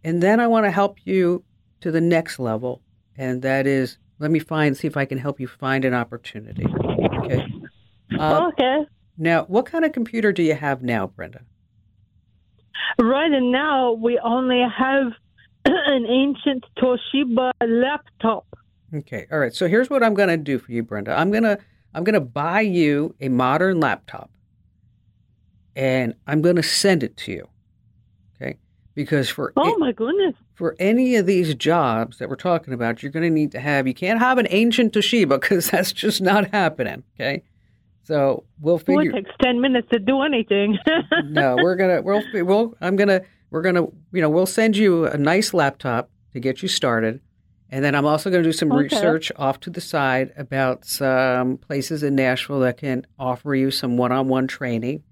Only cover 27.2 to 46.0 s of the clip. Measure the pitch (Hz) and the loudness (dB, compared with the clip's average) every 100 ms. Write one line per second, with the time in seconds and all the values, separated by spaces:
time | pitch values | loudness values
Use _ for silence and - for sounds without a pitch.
27.2 | - 92 - _ _ _ _ _ _ _ | -10 -10 -10 _ _ _ _ _ _ _
28.2 | _ _ - - _ _ _ - 143 151 | _ _ -12 -12 _ _ _ -10 -2 0
29.2 | 127 - 131 - 311 440 285 220 226 381 | -2 -4 -2 0 0 2 -2 -2 -2 0
30.2 | 381 - _ _ 170 - 190 226 254 240 | 0 -2 _ _ -6 0 2 2 4 2
31.2 | 185 190 170 131 139 170 139 113 117 - | 2 2 0 0 0 2 2 0 -4 -8
32.2 | 127 131 180 170 147 123 117 117 143 151 | -10 -6 -2 -2 -2 -4 -4 -4 -8 -2
33.2 | 170 156 151 123 143 143 131 127 185 226 | 0 0 0 -4 -2 0 0 -2 -2 0
34.2 | 247 254 233 190 233 226 226 208 202 240 | 2 2 2 2 2 4 2 2 2 2
35.2 | 165 135 - 190 165 175 190 - 220 214 | 2 2 2 0 2 -2 -2 -2 -2 0
36.2 | 185 196 190 208 170 156 113 - - _ | 2 2 2 0 0 -2 -6 -6 -16 _
37.2 | 123 151 _ _ _ _ _ _ _ 151 | -6 -6 _ _ _ _ _ _ _ 0
38.2 | 139 127 - _ 151 170 - 285 302 233 | 2 0 -6 _ 0 0 2 2 2 -2
39.2 | 196 - 254 240 269 254 233 240 196 269 | -8 0 0 2 2 2 0 -2 2 0
40.2 | 294 262 214 202 202 202 - 320 - 330 | 0 -2 0 0 2 0 0 0 0 -2
41.2 | 208 151 135 127 175 180 190 170 180 202 | 0 0 2 2 2 2 2 2 0 -2
42.2 | 208 208 175 202 233 - 175 190 202 190 | -2 -4 2 2 2 -4 -4 0 2 2
43.2 | 190 _ _ 160 180 180 160 - _ 180 | -2 _ _ -4 0 0 0 -6 _ -2
44.2 | 160 156 185 - 220 202 214 170 160 147 | 2 2 2 2 2 4 4 4 0 0
45.2 | 147 180 214 185 139 - 135 117 | 2 2 2 2 0 0 -4 -4